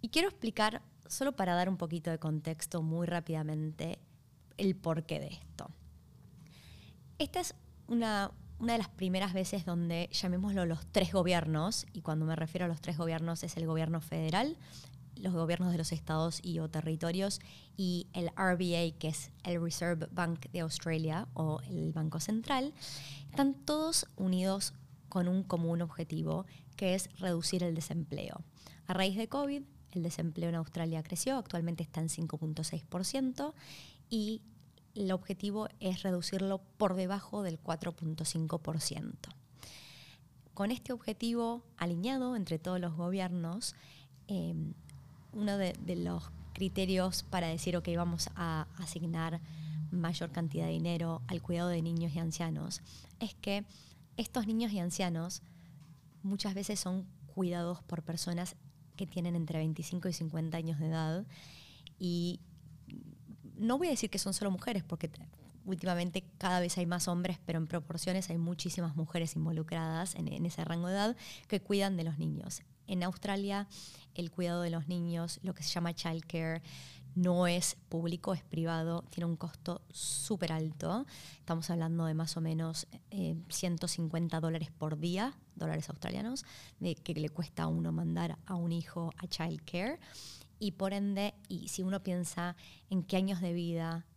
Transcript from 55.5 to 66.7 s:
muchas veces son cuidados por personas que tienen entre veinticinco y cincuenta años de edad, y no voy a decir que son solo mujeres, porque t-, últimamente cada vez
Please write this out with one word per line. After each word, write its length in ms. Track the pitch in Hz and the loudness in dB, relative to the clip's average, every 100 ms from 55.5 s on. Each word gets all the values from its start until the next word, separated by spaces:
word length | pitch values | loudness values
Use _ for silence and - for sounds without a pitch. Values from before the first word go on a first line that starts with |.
| - - - - - - - | -20 -20 -20 -20 -20 -20 -6
muchas 320 | 190 196 208 | -2 0 0
veces 260 | 190 196 202 | -2 -2 0
son 260 | 185 185 185 - - | 0 -2 -4 -14 -8
cuidados 560 | - 180 175 170 170 | 0 0 2 0 -2
por 200 | - 165 | -4 -4
personas 540 | - 165 - 175 185 - - - - - | -2 -4 -2 -2 -4 -8 -20 -20 -20 -8
que 100 | 185 | -4
tienen 300 | 180 175 175 | -2 0 2
entre 220 | 156 160 | 0 2
veinticinco 500 | 156 151 - 175 185 | 2 0 -2 -2 -2
y 60 | |
cincuenta 420 | 156 160 160 165 165 | -2 -2 0 0 0
años 220 | 160 151 | 0 2
de 80 | 160 | 2
edad, 400 | 160 160 170 214 - - - - - - - | 2 2 0 -4 -12 -18 -18 -20 -18 -18 -4
y 420 | 180 175 175 175 - - - - - - - - - - - - | 0 2 2 -2 -8 -20 -18 -18 -14 -12 -12 -16 -18 -16 -14 0
no 200 | 220 269 | 2 4
voy 120 | 349 | 2
a 20 | |
decir 180 | 262 214 | 2 0
que 100 | 196 | -2
son 140 | 196 | -2
solo 180 | 190 202 | 0 0
mujeres, 340 | 185 - 202 | 0 0 0
porque 240 | - 165 160 | 0 -4 -4
t-, 200 | - - - - - 185 | -6 -16 -18 -20 -12 -4
últimamente 580 | 185 180 175 175 175 - - | 0 2 2 2 -2 -6 -2
cada 220 | 190 180 | 4 4
vez 180 | 175 | 4